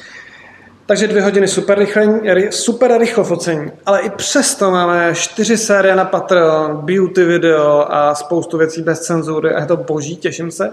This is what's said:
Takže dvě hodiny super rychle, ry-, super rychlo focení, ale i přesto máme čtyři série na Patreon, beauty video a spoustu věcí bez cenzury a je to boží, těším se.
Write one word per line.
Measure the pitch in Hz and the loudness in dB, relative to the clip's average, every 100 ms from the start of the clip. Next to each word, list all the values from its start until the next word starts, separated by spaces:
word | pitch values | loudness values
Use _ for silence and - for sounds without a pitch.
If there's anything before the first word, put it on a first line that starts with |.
| - - - - - - - - - | -20 -20 -20 -20 -20 -20 -20 -8 -2
Takže | 196 208 | 0 0
dvě | 202 | 0
hodiny | 196 196 190 | 2 2 2
super | 185 190 202 | 0 0 2
rychle, | 202 214 214 214 214 | 2 2 2 2 2
ry-, | 180 208 | 2 0
super | - - 233 254 233 | -2 -4 0 2 2
rychlo | 233 - | 2 0
focení, | 185 170 175 156 147 - - | -2 -2 -4 -4 -6 -8 -2
ale | 196 | 0
i | 220 | -2
přesto | - - 285 - - 196 | -6 -4 0 0 0 0
máme | 185 175 175 170 | 2 2 2 0
čtyři | 165 - - 214 220 | -2 -4 -4 -2 0
série | 214 202 190 190 | 2 2 4 2
na | |
Patreon, | 190 185 - 180 165 156 156 151 | 2 -2 0 2 4 2 0 -4
beauty | 147 190 185 185 | -2 0 0 2
video | 170 170 165 156 147 147 147 | 2 2 2 4 4 2 2
a | 147 147 | 2 0
spoustu | 147 - 170 - 165 | 0 -4 -4 -2 0
věcí | 160 160 | 0 0
bez | 160 156 | -4 -4
cenzury | - 170 151 156 156 | -2 -4 -2 -2 -2
a | - | -2
je | 151 | -2
to | 165 | -2
boží, | 143 156 143 170 | -2 -6 -6 -8
těším | 175 151 170 | -8 -6 -8
se. | - 202 | -6 -8